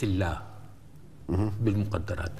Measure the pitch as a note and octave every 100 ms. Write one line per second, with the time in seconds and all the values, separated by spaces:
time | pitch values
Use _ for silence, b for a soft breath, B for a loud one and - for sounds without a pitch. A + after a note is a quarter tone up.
0 | A2 F#2 F2 D2 - - - - - -
1 | - - - F#2+ G#2+ G#2 A2+ G2+ G2+ -
2 | - E2+ D#2+